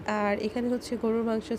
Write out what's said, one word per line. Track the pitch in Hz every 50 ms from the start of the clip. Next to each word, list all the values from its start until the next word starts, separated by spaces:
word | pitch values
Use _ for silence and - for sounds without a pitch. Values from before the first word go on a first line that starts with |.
| -
আর | - 214 208 208 202 202 -
এখানে | - 214 - 247 240 247
হচ্ছে | 247 240 - - 247 208
গরুর | - 226 226 233 226
মাংস | 226 220 220 214 - 233